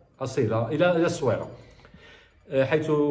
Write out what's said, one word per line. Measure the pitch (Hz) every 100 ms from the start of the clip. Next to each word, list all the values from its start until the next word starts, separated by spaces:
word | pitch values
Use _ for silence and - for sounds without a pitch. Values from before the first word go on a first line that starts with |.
| _ -
أصيلة، | 131 - 110 113 120
إلى، | 151 175
إلى | 170 170
الصويرة، | - 131 92 - - - - - - - - - _ -
حيث | 131 135 156 - 151 147